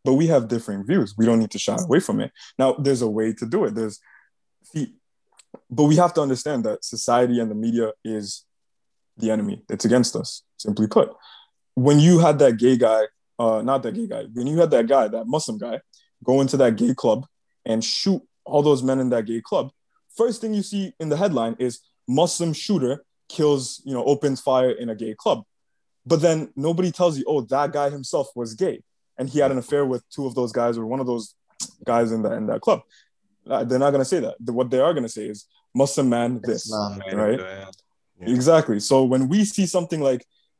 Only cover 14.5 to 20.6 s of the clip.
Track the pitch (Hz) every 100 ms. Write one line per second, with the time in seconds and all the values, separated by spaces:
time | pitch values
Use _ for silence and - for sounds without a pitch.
14.5 | 160 165 135 113 135 110 113 113 151 -
15.5 | 107 120 123 - _ _ _ - 131 135
16.5 | 139 127 107 120 131 120 107 139 _ _
17.5 | _ - 113 113 - 196 190 - _ -
18.5 | 147 147 135 131 135 127 120 107 113 -
19.5 | 185 135 - _ _ _ - 233 - 226
20.5 | 208